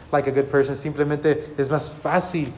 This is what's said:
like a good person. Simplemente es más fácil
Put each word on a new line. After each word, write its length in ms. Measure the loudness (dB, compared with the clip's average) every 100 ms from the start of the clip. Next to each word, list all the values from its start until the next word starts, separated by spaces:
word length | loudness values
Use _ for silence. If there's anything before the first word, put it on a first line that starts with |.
| -2
like 160 | 0 2
a 60 |
good 180 | 0 2
person. 240 | 2 2
Simplemente 800 | 0 -4 -2 0 2 2 0 -2 -4
es 120 | 0
más 240 | 0 -2
fácil 600 | -6 0 0 0 -4 -4